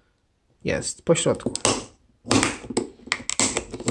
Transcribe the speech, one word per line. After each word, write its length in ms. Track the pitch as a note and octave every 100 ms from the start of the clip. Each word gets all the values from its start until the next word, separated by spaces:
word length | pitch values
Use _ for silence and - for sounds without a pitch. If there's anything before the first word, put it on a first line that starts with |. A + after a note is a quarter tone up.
| _ _ _ _ _ _
Jest, 380 | - D#2+ - -
po 140 | - E3
środku. 380 | - G#2+ - - - - - - _ _ - - - - - - - - - - - - - - - - -